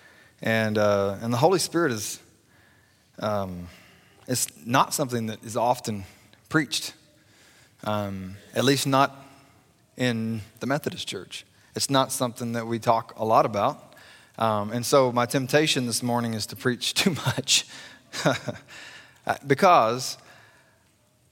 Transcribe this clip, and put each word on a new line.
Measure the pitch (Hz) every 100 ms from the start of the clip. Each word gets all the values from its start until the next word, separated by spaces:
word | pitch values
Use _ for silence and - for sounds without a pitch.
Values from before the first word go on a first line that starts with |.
| - - - _
And, | - 113 110 107
uh, | 104 101 98 98
and | 117
the | 117
Holy | 156 190
Spirit | - 165 165
is, | 113 98 - - _ _ _ _ _ _ _ _ -
um, | 107 104 95 90 87 - - - _ _ -
it's | 123 - - 104
not | 131 - -
something | 139 120 110
that | 104
is | 120 117
often | 117 123 - 104 95 - _ _ -
preached, | 156 139 - - - _ _ _ _ - _ _ _
um, | 104 107 101 98 95 101 - 117
at | 120
least | 139 139
not | 135 139 - - - - _ _ _ _ -
in | 127 113 113 113 98 -
the | 117
Methodist | 147 - - -
Church. | 98 - - - _ _ -
It's | -
not | 139 131
something | - 127 117 120
that | 117 113
we | 117
talk | 117 113 - -
a |
lot | 110 117 147
about. | 104 113 151 - - - - - -
Um, | 113 107 104
and | 120
so | 120 143 131
my | 120 120
temptation | 143 127 147 156 147 123
this | 110
morning | 123 120 117
is | 110 -
to | -
preach | 127 123 -
<laughs> | -
too | 202
much | 151 - - - - -
<laughs> | - - - _ - 151 131 - - - - - - - _ - - 143
because | 139 196 170 110 123 131 - - - - _ _ _ _ _ _ _ _